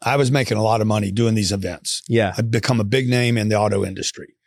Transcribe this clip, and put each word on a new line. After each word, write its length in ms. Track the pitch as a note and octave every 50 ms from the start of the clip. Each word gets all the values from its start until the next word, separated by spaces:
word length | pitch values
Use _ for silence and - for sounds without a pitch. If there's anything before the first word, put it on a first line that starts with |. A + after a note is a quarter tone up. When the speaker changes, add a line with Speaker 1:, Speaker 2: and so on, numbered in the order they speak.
| -
Speaker 1:
I 140 | A#2 C3
was 140 | C#3+ C#3+ B2
making 260 | C3 C#3+ B2+ - A#2
a 60 | G#2+ A2
lot 180 | A2 A2+ A2+
of 60 | G#2+
money 240 | G#2+ G#2+ G#2+ G#2 G2
doing 240 | F#2+ G#2+ A#2 A2+ A2
these 180 | A2 G#2 F#2+ G2+
events. 500 | G2 F#2+ F#2 F2 - - - - - - -
Speaker 2:
Yeah. 260 | A#2 A2+ G#2+ F#2+ F#2+
Speaker 1:
I'd 140 | - A2+ A2+
become 300 | A#2 A#2 - - B2+ A#2
a 40 | G#2+
big 240 | G2+ A#2 C3 C3+ B2
name 280 | B2 B2 A#2+ A#2+ A#2+
in 120 | A#2 G#2+ G#2+
the 80 | G#2+
auto 280 | G#2 G#2 G#2 G#2 G2 G2
industry. 500 | F#2 F#2+ F#2+ - - - - - - _ _ _